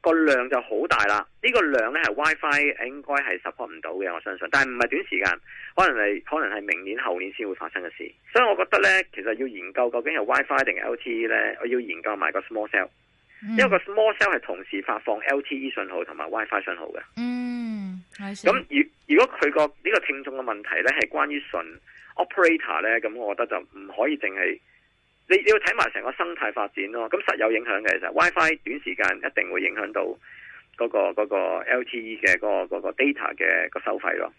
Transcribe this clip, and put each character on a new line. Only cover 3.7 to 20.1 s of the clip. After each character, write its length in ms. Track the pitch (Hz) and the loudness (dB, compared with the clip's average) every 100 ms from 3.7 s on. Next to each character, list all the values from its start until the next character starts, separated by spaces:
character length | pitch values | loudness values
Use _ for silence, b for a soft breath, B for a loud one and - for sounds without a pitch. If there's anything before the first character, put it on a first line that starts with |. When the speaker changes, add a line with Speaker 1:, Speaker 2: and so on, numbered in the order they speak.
Speaker 1:
唔 80 | 80 | -10
到 120 | 78 | -8
嘅， 200 | 90 95 | -4 -4
我 80 | 85 | -4
相 160 | 104 95 | -8 -8
信。 120 | 87 | 0
但 160 | 139 131 | 0 0
係 40 | |
唔 40 | 123 | 0
係 80 | 120 | 0
短 160 | 143 196 | 0 -4
時 100 | 92 | 0
間， 160 | 95 85 B B B - | 0 -2 B B B 2
可 120 | 185 | 2
能 80 | 120 | 4
係， 260 | 104 101 | 2 0
可 200 | - 151 117 | -2 -2 -2
能 100 | 104 | -4
係 40 | 101 | -4
明 180 | 85 | -6
年、 140 | 95 117 | -4 -4
後 220 | 120 87 | -4 -4
年 120 | 95 | -6
先 160 | - 104 | -8 -8
會 60 | |
發 140 | 92 82 | -8 -8
生 120 | 92 | -8
嘅 20 | 87 - | -10 -12
事。 160 | - _ - | -16 _ 0
所 100 | 226 | 2
以 20 | |
我 120 | 240 202 | 4 2
覺 80 | 185 | 2
得 100 | 196 | 4
呢， 220 | 196 190 180 | 6 4 0
其 80 | - | -6
實 100 | 101 | -4
要 140 | 110 131 | -2 -4
研 260 | 101 90 | -6 -6
究 160 | 127 120 | 0 0
究 120 | 123 | 0
竟 100 | 120 | -2
係 120 | 156 | -2
WiFi 400 | 107 131 - 139 | 2 2 2 2
定 100 | 127 | 2
係 80 | - | 0
L 140 | 113 120 | -4 -4
T 260 | 127 113 | -4 -2
E 40 | 113 | 0
呢， 60 | 110 107 107 | 2 0 -2
我 40 | 120 | -2
要 100 | 123 | -2
研 240 | 110 82 | -2 -6
究 140 | 104 101 | -6 -2
埋 160 | 80 | -2
個 80 | 92 | -2
small 280 | - 113 107 | -4 -6 -2
cell， 200 | 101 90 _ _ _ _ B | -2 -2 _ _ _ _ B
Speaker 2:
嗯。 80 | 208 226 | -2 2
Speaker 1:
因 20 | |
為 100 | 262 | 4
個 80 | 185 | 4
small 360 | 202 208 220 202 | 2 4 4 4
cell 180 | 202 143 | 2 2
係 40 | |
同 240 | - 90 | -4 -10
時 180 | 95 98 | -6 -6
發 160 | 95 110 | -4 -4
放 200 | - 104 | -2 -2
L 200 | - 139 | 0 0
T 140 | 139 135 | -2 -6
E 140 | 135 | -6
信 180 | 123 95 | -6 -6
號 160 | 90 | -6
同 100 | 87 78 | -6 -8
埋 120 | 78 | -6
WiFi 340 | 110 107 104 | -4 -2 -2
信 120 | 95 87 | -2 -8
號 100 | 76 | -8
嘅。 120 | - - - | -12 -12 -8
Speaker 2:
嗯， 840 | 240 247 247 240 226 214 190 185 175 - | -6 -4 -6 -6 -6 -6 -6 -10 -14 -12
I 160 | 196 | -10
see。 120 | 202 - | 0 2
Speaker 1:
噉 40 | 262 - | 2 0
如， 160 | 285 - _ - | 0 0 _ 2
如 160 | - | 4
果 100 | - - | 4 2
佢 100 | 151 | 2
個， 160 | 143 147 | 2 0
呢 240 | - 180 | 0 0
個 80 | 208 | 0
聽 220 | - | 0